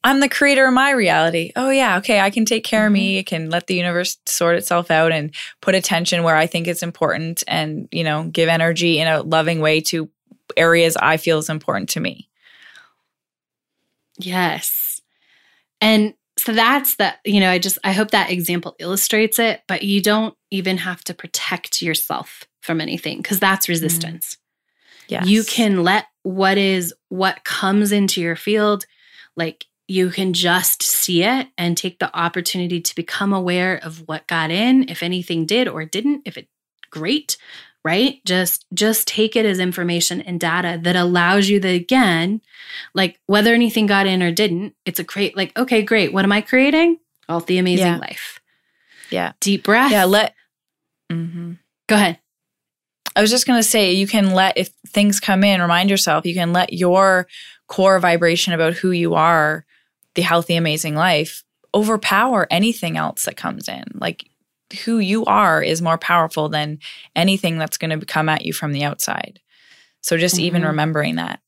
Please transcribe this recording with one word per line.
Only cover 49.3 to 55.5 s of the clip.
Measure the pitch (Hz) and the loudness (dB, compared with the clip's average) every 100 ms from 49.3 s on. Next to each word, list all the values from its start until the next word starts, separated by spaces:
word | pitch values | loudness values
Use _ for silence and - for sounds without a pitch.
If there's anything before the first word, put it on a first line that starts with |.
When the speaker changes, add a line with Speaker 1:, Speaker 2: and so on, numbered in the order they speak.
| - | -2
Speaker 2:
Deep | - 202 | -2 0
breath. | - 214 269 | 4 4 4
Speaker 1:
Yeah, | 208 | 4
let, | 185 208 214 _ _ _ _ _ _ _ _ | 4 4 2 _ _ _ _ _ _ _ _
mm-hmm. | 165 165 170 170 175 _ _ - | -8 -8 -10 -12 -14 _ _ 0
Speaker 2:
Go | 208 | 2
ahead. | 196 165 _ _ _ _ _ _ _ _ - - | 2 0 _ _ _ _ _ _ _ _ -4 2
Speaker 1:
I | |
was | 214 | 2
just | 240 - | 2 2
gonna | 240 | 2
say, | 220 226 190 | 2 2 2
you | 185 196 | 2 0
can | 220 196 | 2 2
let, | 185 190 - | 4 2 2
if | 185 _ - | -4 _ -4
things | - 208 202 | 2 2 2
come | - 190 | 0 2
in, | 202 | 4